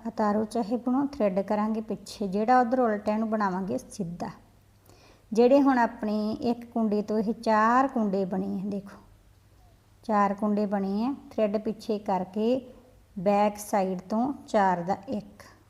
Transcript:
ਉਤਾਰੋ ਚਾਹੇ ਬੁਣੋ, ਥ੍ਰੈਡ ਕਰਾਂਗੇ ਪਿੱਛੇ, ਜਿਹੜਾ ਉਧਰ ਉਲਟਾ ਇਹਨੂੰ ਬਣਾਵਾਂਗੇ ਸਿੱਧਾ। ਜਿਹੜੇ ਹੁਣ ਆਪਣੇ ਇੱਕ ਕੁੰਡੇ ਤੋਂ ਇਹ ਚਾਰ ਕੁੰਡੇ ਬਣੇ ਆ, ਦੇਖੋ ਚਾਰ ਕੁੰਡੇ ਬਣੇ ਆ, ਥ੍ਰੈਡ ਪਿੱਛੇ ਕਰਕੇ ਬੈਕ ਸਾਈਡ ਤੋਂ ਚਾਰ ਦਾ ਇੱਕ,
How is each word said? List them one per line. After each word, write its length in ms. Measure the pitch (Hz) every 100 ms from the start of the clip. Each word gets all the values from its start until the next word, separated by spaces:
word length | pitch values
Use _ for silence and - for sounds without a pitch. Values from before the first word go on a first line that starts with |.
| 233
ਉਤਾਰੋ 380 | 233 208 208
ਚਾਹੇ 320 | 214 233 202 247
ਬੁਣੋ, 280 | 247 254 277
ਥ੍ਰੈਡ 340 | - 208 185
ਕਰਾਂਗੇ 400 | 190 208 214 220
ਪਿੱਛੇ, 480 | 220 196 - - 202
ਜਿਹੜਾ 320 | 202 220 254
ਉਧਰ 200 | 233 254
ਉਲਟਾ 320 | 233 208 214
ਇਹਨੂੰ 160 | 214 226
ਬਣਾਵਾਂਗੇ 480 | 220 202 180 190 262
ਸਿੱਧਾ। 500 | - - 170 175 185 - - _ _ _ - - - - -
ਜਿਹੜੇ 280 | 214 240 285
ਹੁਣ 160 | 269 247
ਆਪਣੇ 360 | 233 233 214 214 214 220
ਇੱਕ 220 | 233 240
ਕੁੰਡੇ 360 | - 233 220 208
ਤੋਂ 160 | 214 220
ਇਹ 140 | 214
ਚਾਰ 540 | 233 226 214 220 254 269
ਕੁੰਡੇ 360 | 254 208 196
ਬਣੇ 300 | 185 185 196
ਆ, 100 | 202
ਦੇਖੋ 320 | 104 202 - - - - _ _ _ _ - _ _ _
ਚਾਰ 300 | - 208 202
ਕੁੰਡੇ 300 | 196 214 208 208
ਬਣੇ 380 | 202 190 202 247
ਆ, 60 | 277 -
ਥ੍ਰੈਡ 260 | - 214 208
ਪਿੱਛੇ 400 | 220 208 - 208
ਕਰਕੇ 600 | 208 185 185 214 226 262 - - - - _ -
ਬੈਕ 420 | 196 202 208 208
ਸਾਈਡ 420 | - 208 190 185
ਤੋਂ 320 | - 220 269 269 -
ਚਾਰ 340 | 214 190 175
ਦਾ 140 | 170 190 -
ਇੱਕ, 340 | 214 - - - -